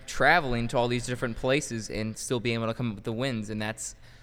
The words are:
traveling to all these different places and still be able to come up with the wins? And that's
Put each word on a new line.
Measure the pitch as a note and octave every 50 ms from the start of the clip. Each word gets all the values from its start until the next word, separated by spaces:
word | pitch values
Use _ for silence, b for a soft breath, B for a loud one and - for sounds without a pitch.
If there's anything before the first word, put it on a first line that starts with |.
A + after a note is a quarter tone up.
| -
traveling | - - - C3 C#3 E3 F3+ D3+ B2+ A#2+ A#2 A#2 A#2
to | - B2+
all | A#2+ A#2+
these | B2 B2 A#2
different | B2 B2 A#2+ C3+ A#2+ A2+
places | - - B2+ C3+ D3+ D3 - A#2+ A2+ G#2 -
and | - G#2 A2 A2 A2 -
still | - - C3+ A#2+
be | A#2+ A#2+ A#2
able | A#2 A2+
to | A2 A2+
come | - B2 A#2
up | G#2
with | G2+ -
the | A#2+ A2+
wins? | A2 C3 C#3 B2 A2 G#2+ A2
And | A2 G#2+ G#2+
that's | G#2+ A2+ - - - - B B B B B